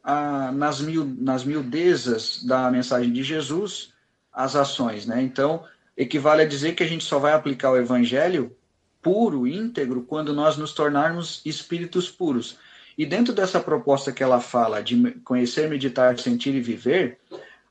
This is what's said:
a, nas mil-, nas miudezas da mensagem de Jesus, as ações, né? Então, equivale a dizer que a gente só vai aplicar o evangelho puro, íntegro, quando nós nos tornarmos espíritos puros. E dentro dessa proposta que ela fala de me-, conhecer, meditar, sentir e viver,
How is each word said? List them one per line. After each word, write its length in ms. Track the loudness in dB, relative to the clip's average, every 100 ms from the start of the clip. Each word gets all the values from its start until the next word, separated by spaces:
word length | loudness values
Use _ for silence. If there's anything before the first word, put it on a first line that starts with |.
a, 480 | -2 -2 0 -2 -2
nas 280 | -2 -2 -2
mil-, 360 | -2 -2 -2 -2
nas 260 | -2 -2
miudezas 1000 | -2 -4 -2 2 2 2 0 -2 -4 -6
da 280 | 0 2 2
mensagem 400 | 0 0 0 0
de 120 | 0
Jesus, 720 | -2 -4 -2 -4 -4 -8 -14 _ _ _ _
as 240 | -4 0 0
ações, 500 | 0 0 -4 -4 -4
né? 160 | -2
Então, 420 | -2 0 0 0 -8 _ _ -6
equivale 460 | -2 0 4 6
a 60 | 4
dizer 280 | 0 -2 -2
que 80 |
a 40 | -2
gente 160 | -4
só 160 | -2 2
vai 140 | 4
aplicar 380 | 2 2 0 2
o 60 | 2
evangelho 800 | 4 2 2 2 2 0 -2 -10 _ _ _ _
puro, 440 | 0 2 2 2 -2
íntegro, 560 | -2 -4 -4 -2 -4
quando 320 | -4 -4 -2
nós 240 | 2 2 2
nos 160 | -2
tornarmos 680 | -2 0 2 0 -2 -8 -10 -10
espíritos 640 | -10 -8 -8 -4 -4 -4
puros. 480 | -2 -2 0 -4 -12 -20 -20 -12 -6
E 80 | -2
dentro 280 | 2 2
dessa 260 | 2 0 0
proposta 520 | 0 0 2 0 0
que 120 | 0
ela 160 | 2 2
fala 420 | 2 0 0 0
de 140 | 0 2
me-, 160 | 2
conhecer, 580 | 0 -2 0 0 0 -2
meditar, 480 | -2 -2 4 4 4
sentir 380 | -2 -2 0 -2
e 60 |
viver, 580 | -2 -2 0 2 0 -6 _ -18 -18 -20 _